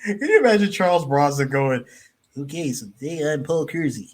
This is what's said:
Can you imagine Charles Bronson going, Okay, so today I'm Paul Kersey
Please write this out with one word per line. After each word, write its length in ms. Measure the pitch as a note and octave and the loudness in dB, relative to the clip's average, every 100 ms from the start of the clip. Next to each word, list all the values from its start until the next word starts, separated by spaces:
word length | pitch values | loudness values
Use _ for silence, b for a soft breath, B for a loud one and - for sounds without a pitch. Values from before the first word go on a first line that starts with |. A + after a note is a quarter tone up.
Can 140 | G#3 G3+ | -6 -6
you 180 | D4+ A4 | 4 4
imagine 320 | C4 G#3 G3+ | 6 4 2
Charles 340 | - F#3 F3 | 0 2 2
Bronson 440 | C#3+ C#3 C#3+ C#3+ C3+ | 2 2 2 2 0
going, 360 | C3+ C#3 B2+ B2+ B B B _ - | 0 0 0 -4 B B B _ -12
Okay, 340 | C#3 D#3 D#3 | -10 -6 -6
so 160 | B2 G#2+ G2 | -6 -10 -12
today 360 | C#3 E3 D3+ | -10 -4 -2
I'm 100 | D3+ | -4
Paul 220 | C3 E3 | -2 -2
Kersey 480 | D3 E3 D#3 G#2+ G2 | -2 -2 -4 -4 -12